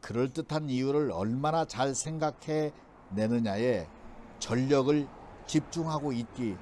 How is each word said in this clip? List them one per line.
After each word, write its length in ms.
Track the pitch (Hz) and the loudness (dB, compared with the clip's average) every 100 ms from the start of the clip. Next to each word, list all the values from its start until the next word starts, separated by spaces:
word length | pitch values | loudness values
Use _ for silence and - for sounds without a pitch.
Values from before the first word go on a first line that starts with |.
그럴듯한 680 | - 107 131 147 156 151 151 | -4 0 0 -2 -4 -2 0
이유를 420 | 127 135 147 143 | 0 2 2 2
얼마나 540 | 85 104 123 147 160 156 | 0 0 0 2 2 0
잘 280 | - 139 | 0 0
생각해 800 | 131 156 160 151 - - 156 151 - - - - | 0 -4 -2 -2 -2 -2 0 0 -4 -20 -20 -6
내느냐에 760 | 98 110 120 113 98 123 110 82 - - - - - | 0 2 2 2 2 2 2 -2 -12 -16 -16 -18 -10
전력을 680 | - 117 131 143 131 151 139 - - - - | -2 0 4 4 6 2 2 -8 -16 -16 0
집중하고 680 | 156 - 170 160 156 147 | 0 0 -4 -2 -2 -2
있기 440 | 120 120 - 117 90 | -2 -4 -4 -4 -4